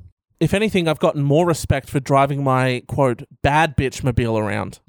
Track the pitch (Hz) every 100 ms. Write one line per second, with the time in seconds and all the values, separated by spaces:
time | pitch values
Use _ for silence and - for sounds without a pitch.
0 | - _ _ _ 160 196 214 190 165 151
1 | 170 147 143 147 175 156 - 143 - 143
2 | 127 135 139 139 139 131 131 127 - -
3 | 135 117 - - 143 151 165 - 131 -
4 | 135 120 117 113 104 104 101 -